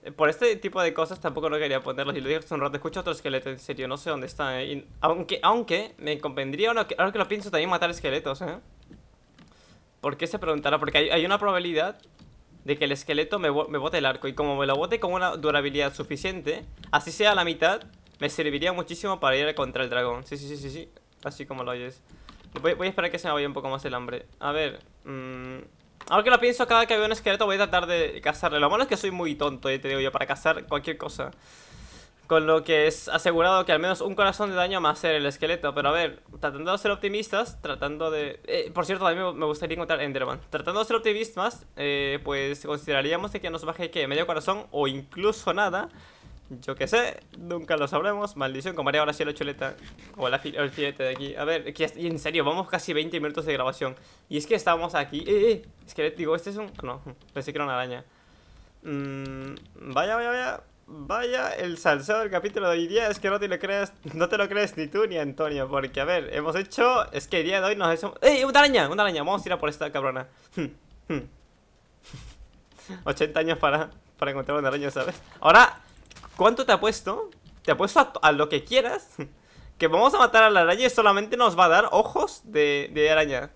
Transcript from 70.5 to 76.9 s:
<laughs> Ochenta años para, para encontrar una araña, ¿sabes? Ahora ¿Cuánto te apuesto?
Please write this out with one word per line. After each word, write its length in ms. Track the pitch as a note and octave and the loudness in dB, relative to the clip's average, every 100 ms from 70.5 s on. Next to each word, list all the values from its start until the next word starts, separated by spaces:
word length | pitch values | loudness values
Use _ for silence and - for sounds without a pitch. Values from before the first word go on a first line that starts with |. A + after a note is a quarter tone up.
| - | -8
<laughs> 120 | D3 - _ - - D3+ - - _ _ _ _ _ _ - - - - - - _ - - F#3 D#3 | -8 -8 _ -20 -6 -6 -6 -20 _ _ _ _ _ _ -20 -18 -18 -20 -20 -20 _ -20 -18 -10 -4
Ochenta 340 | C#3+ D#3 D3+ | 0 0 2
años 180 | D#3+ E3 | 0 2
para, 340 | D3+ D3 D3+ - _ _ | 2 2 -2 -10 _ _
para 120 | C#3 | -4
encontrar 260 | C3+ C3+ D3 | -2 -2 0
una 80 | C#3 | 0
araña, 240 | C#3+ C#3+ | 0 -2
¿sabes? 280 | C3+ C3+ - - - | -2 -4 -6 -18 2
Ahora 400 | - G3 B3 - - - - - - - | 8 10 10 6 -20 -20 -20 -20 -20 4
¿Cuánto 280 | F#3+ A#3 C4 | 4 4 2
te 60 | |
apuesto? 580 | G3 G#3+ | 4 2